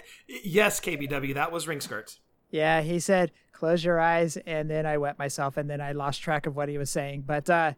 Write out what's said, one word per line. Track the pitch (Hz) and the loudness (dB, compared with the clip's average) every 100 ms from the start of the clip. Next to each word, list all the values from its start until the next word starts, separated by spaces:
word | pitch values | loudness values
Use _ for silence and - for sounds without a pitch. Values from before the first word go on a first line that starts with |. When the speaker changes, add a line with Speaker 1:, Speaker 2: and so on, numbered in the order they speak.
| - - - | -10 -20 -16
Speaker 1:
yes, | - 196 185 208 - | -10 0 2 2 0
K | 180 143 | -4 -4
B | 139 | -4
W, | 143 135 | -2 -2
that | 139 165 | -2 -2
was | 170 156 | -2 -4
Ring | 147 | -6
Skirts. | - 107 - - _ _ - | -6 -10 -12 -20 _ _ -6
Speaker 2:
Yeah, | 156 156 160 | 0 2 2
he | 156 175 | 2 0
said, | 175 190 170 _ _ | 4 4 4 _ _
"Close | - 160 175 170 | -2 2 2 4
your | 165 | 4
eyes," | 165 165 170 185 175 | 4 4 2 -2 -4
and | 156 156 | -4 -2
then | 156 156 | 0 0
I | 151 | 0
wet | 143 143 | 0 -4
myself, | 139 - 139 151 | -6 -2 -2 -2
and | 143 | -4
then | 147 | -4
I | 143 | -4
lost | 143 143 - | -4 -4 -4
track | - 151 156 | 0 0 0
of | 139 | -4
what | 143 | -4
he | 143 | -4
was | 135 | -2
saying. | 160 143 139 139 | -2 -4 -6 -4
But, | 147 160 | -2 4
uh, | 170 156 | 4 4